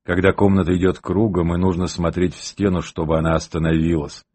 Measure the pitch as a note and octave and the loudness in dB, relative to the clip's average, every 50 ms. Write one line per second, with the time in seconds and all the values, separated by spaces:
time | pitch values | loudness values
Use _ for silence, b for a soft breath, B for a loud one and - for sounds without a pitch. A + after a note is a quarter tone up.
0 | - - F2+ F#2 F#2 F#2+ F2+ - G2+ G2 G2 G2 F2 E2 F2+ F2 F2+ F#2 F2 - | -6 -4 0 2 4 2 4 4 2 4 4 2 2 2 0 2 2 0 0 -2
1 | - - F2 G2 A2+ G#2+ F2 F2+ E2+ E2+ F2 F2 F2+ F#2 F2 E2+ F2+ D#2+ - - | -4 -4 -2 0 0 0 0 0 0 0 0 0 0 0 0 0 -4 -4 -4 -2
2 | E2+ E2 D#2 F2 F2+ D#2+ - - - - - - G2+ G2+ F2+ E2+ D#2 - - F2 | -2 -2 0 0 -2 -2 -2 -6 -16 -14 -6 -2 0 0 0 0 -4 -6 -6 -6
3 | E2 D2+ D#2+ D#2+ D#2+ E2 D#2+ D#2 - - - E2 D#2+ D#2+ D#2+ D#2+ D#2+ E2 E2+ D#2 | -2 0 0 0 2 2 0 0 -2 -4 -6 -2 0 0 2 2 2 0 0 -2
4 | C#2+ C2+ - - _ _ | -4 -6 -12 -18 _ _